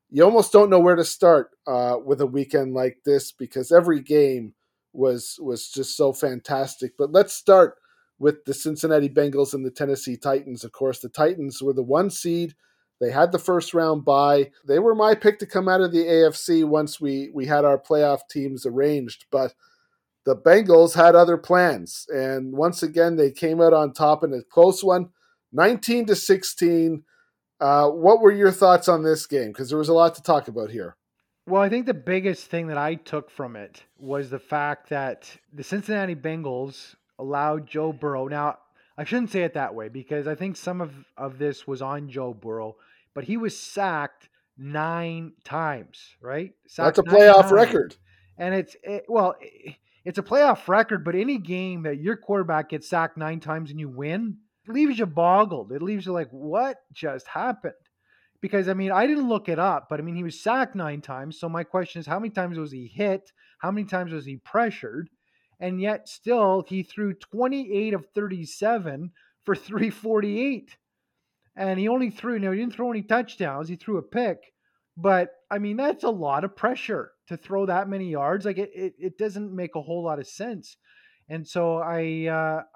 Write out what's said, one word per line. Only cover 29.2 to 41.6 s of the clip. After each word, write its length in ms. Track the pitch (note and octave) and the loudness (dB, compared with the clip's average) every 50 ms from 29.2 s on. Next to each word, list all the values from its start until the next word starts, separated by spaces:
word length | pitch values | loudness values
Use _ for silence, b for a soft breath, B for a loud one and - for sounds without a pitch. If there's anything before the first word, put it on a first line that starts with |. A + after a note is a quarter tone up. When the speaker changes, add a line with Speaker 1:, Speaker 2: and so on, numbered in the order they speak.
| - | -2
Speaker 1:
game? 260 | - C#3+ C3+ A#2+ G#2+ | -4 -4 -4 -4 -4
'Cause 160 | G2+ - C3+ A#2+ | -8 -10 -8 -4
there 80 | D3 | -4
was 140 | D#3 D3+ D3+ | -2 0 2
a 20 | |
lot 220 | E3 E3 E3 E3 E3 | 4 6 4 4 2
to 80 | - | -2
talk 260 | - - D#3+ C#3+ - - | -2 0 0 0 0 -6
about 220 | G#2+ A#2 G#2+ G2+ | -10 -10 -10 -10
here. 260 | A2+ A2+ F#2 F2 - _ _ _ _ _ _ _ _ _ _ | -10 -12 -14 -14 -16 _ _ _ _ _ _ _ _ _ _
Speaker 2:
Well, 140 | F3 F#3 G3 | -2 0 0
I 80 | G3+ G3 | 2 2
think 160 | A3+ B3 B3 | 0 -4 -4
the 80 | C4 | -4
biggest 540 | A3 D3+ A#2+ - F#3 F#3+ F#3 G3 F3 - - | -6 -6 -6 -4 -4 -2 -2 -4 -6 -6 -10
thing 220 | - - E3+ E3 D#3+ | -10 -10 -8 -8 -6
that 100 | D3+ D3 | -6 -6
I 160 | C#3+ D#3 E3+ | -4 -6 -6
took 340 | D#3+ - - D#3 D3+ D3 _ | -8 -10 -10 -10 -10 -10 _
from 260 | _ - C#3 B2 A2+ | _ -12 -12 -12 -12
it 300 | G#2 G2+ - - - _ _ _ _ | -16 -18 -18 -20 -20 _ _ _ _
was 320 | C#3 C3 C#3 C#3+ C#3 B2+ | -12 -8 -8 -8 -8 -8
the 80 | C3+ C3 | -12 -14
fact 500 | - _ D3+ D3 D3 D3 C#3+ - _ _ | -10 _ -6 -4 -4 -4 -6 -8 _ _
that 480 | D3+ C#3+ C3+ C3 A#2 - - - - _ _ _ | -8 -6 -6 -8 -10 -12 -16 -20 -20 _ _ _
the 100 | D3+ C#3+ | -20 -18
Cincinnati 520 | C3+ - F#3+ G#3 G3 - G#3+ G#3 G3 F#3 E3+ | -12 -8 -8 -8 -6 -6 -6 -6 -6 -6 -8
Bengals 800 | C#3+ B2+ D#3+ D#3+ E3 D#3 C#3 B2+ B2+ C3 C#3 C3+ - - - _ _ _ _ _ - | -8 -8 -8 -8 -8 -8 -8 -8 -8 -8 -10 -12 -18 -20 -20 _ _ _ _ _ -14
allowed 480 | C3 C3+ C#3+ C#3+ D3 D3+ D3+ D#3 D3 | -10 -6 -4 -2 -2 -2 -2 -4 -8
Joe 260 | B2+ - D3+ D#3 D#3+ | -8 -6 -6 -6 -6
Burrow. 340 | D3+ B2 D3+ D3 C#3 C3 C3 | -6 -6 -6 -6 -6 -6 -6
Now, 340 | C#3 D3 D3 D3 D3 - - _ _ _ _ _ _ _ | -6 -6 -4 -4 -4 -6 -8 _ _ _ _ _ _ _
I 80 | - D3+ | -14 -8
shouldn't 260 | - A3+ B3 A#3+ - | -6 -4 -4 -4 -4
say 120 | - F#3+ | -4 -4
it 100 | F3 D#3+ | -4 -4
that 220 | E3+ D3+ C3+ G#2 G#2 | -4 -6 -6 -6 -8
way 160 | A2+ G#2+ G#2+ | -10 -12 -12
because 360 | A#2 C3+ B2 - D3+ D3 C#3 | -14 -16 -10 -8 -8 -6 -6
I 100 | D3+ D#3 | -6 -8
think 200 | D3+ F#3 G3 F3 | -6 -8 -10 -10
some 240 | - - F3+ F3+ F3+ | -10 -10 -10 -8 -8
of, 140 | F3 D3+ C3+ C#3 C3+ _ _ - | -10 -10 -12 -18 -20 _ _ -14
of 180 | C3+ C#3 C3 | -12 -12 -8
this 300 | C3 D3 D3 C3+ - | -6 -6 -6 -6 -8